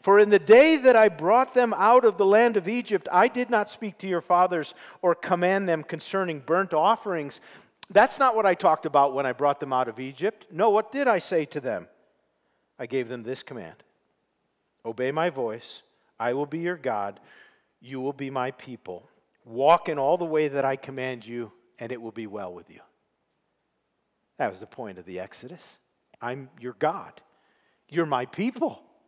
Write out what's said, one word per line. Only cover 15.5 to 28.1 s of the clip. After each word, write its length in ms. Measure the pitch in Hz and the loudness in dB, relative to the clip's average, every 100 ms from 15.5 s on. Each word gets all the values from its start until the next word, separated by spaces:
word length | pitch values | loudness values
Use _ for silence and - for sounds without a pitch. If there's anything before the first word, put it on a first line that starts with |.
| 107 - - _ _ _ _ | -8 -16 -20 _ _ _ _
I 140 | 120 | -4
will 140 | 131 147 | -4 -6
be 120 | 160 | -6
your 180 | 170 175 | -8 -6
God. 440 | 135 107 101 101 _ - _ _ _ _ | -6 -6 -6 -10 _ -20 _ _ _ _
You 200 | 123 131 | -16 -10
will 120 | 131 | -10
be 160 | 139 139 | -10 -10
my 220 | 135 127 | -6 -6
people. 580 | 131 - 120 - 90 _ _ _ _ | -8 -18 -18 -16 -18 _ _ _ _
Walk 440 | _ 117 139 170 - | _ 0 4 4 2
in 100 | 147 | -2
all 180 | 139 175 | 0 0
the 80 | |
way 220 | 170 156 151 | 0 -2 -2
that 180 | 139 | -2
I 120 | 135 135 | -4 -4
command 500 | - 135 131 123 110 | -10 -10 -10 -10 -12
you, 240 | 120 113 _ _ _ | -12 -12 _ _ _
and 140 | 113 | -14
it 100 | 123 | -12
will 120 | 113 | -12
be 160 | 110 107 | -12 -12
well 240 | 101 95 | -12 -12
with 180 | 87 82 | -14 -20
you." 100 | - _ _ _ _ _ _ _ _ _ _ _ _ _ _ _ _ | -20 _ _ _ _ _ _ _ _ _ _ _ _ _ _ _ _
That 140 | 123 | -8
was 100 | 95 | -6
the 80 | 107 | -18
point 300 | - 113 92 | -16 -14 -16
of 60 | |
the 140 | 90 90 | -14 -12
Exodus. 600 | 95 - - 170 - _ _ _ _ _ | -12 -16 -20 -20 -20 _ _ _ _ _
"I'm 280 | 120 131 131 _ | -10 -10 -14 _
your 140 | 123 | -16
God. 460 | 123 151 185 - - _ _ _ _ _ _ _ | -4 -4 -4 -14 -20 _ _ _ _ _ _ _
You're 180 | 151 | -4
my 200 | 160 | -2